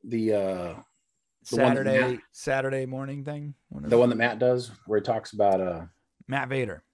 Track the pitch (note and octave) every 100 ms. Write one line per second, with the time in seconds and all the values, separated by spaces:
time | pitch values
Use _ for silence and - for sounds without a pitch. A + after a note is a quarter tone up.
0 | C#3 A#2 A2 G#2 F#2+ F#2 F2 E2 - _
1 | _ _ _ _ - B2 B2+ A#2+ - C3
2 | B2+ B2 _ - - C3+ C3+ C3+ C3 C3
3 | C3+ C#3+ C#3 D3 D3 C#3 _ - D2 A#2
4 | A#2+ A2+ A#2+ A2 B2+ B2 A#2 G#2+ - G#2+
5 | G2+ A2+ - G#2 G2+ F#2+ F#2 E2+ E2+ _
6 | _ _ - C3+ B2+ C3 A#2 D#2 _